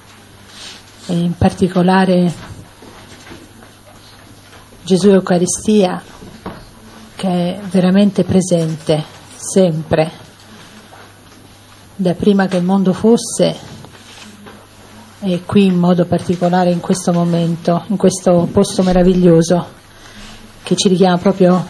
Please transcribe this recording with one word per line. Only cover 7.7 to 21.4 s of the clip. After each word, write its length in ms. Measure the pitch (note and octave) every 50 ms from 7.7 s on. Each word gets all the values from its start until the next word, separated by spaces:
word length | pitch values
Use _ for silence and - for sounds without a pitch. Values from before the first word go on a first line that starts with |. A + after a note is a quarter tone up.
| F3 F#3+ F3 F#3 F#3 G3 G#3 G3+ - - F3
presente 800 | - - F#3+ F3+ - F3 E3+ E3 D#3+ D#3+ D3+ - - D#3 D3+ D3+ - - - - - -
sempre, 760 | - - - - G3 F#3 F3 D#3 D#3+ D3+ - - D3+ D#3 E3+ - - - - - - - - - - - - - - - - - - - - - - - - - - - - - - - - - - - - -
da 160 | - F#3+ F3+ E3+
prima 340 | F3 - G#3+ G3+ G3 F#3+
che 80 | F#3 F#3+
il 80 | F3+ F3
mondo 300 | F3+ F#3+ G3 F#3+ F#3 F3
fosse, 600 | - - A3 A#3 A#3 - - - - F3+ E3 D#3 - - - - - - - - - - - - - - - - - - - - - - - - - - - - - - - - -
e 240 | G3+ F#3+ F3+ F3 F3+
qui 200 | - - G#3 G3
in 100 | F#3+ F3+
modo 300 | F3 F3 F3 F3+ F3 F3
particolare 680 | F3 F3 E3+ - - F3+ E3+ F3 F3 F3 F#3 F3+ F3
in 80 | F3 F3
questo 320 | - - F#3+ - - F#3+
momento, 720 | F3 E3+ E3+ E3+ E3+ E3+ E3+ E3 E3+ E3 - F3+ E3+ E3+ -
in 100 | - G3+
questo 500 | F#3+ - F#3 F#3+ - - F#3+ F3+ F3 E3+ -
posto 320 | - G3+ G3 - - -
meraviglioso 960 | F#3 F#3 F3+ F#3 F3+ F#3 F#3 F3+ F3+ F3 E3 E3 E3 D#3+ F3+ F3 F3 - - - - - - - - - - - - - - - - - - -
che 140 | - - F#3
ci 140 | - - G3+
richiama 280 | F#3 E3+ F#3+ F#3 F3+
proprio 480 | F3 - G3+ F#3+ F#3+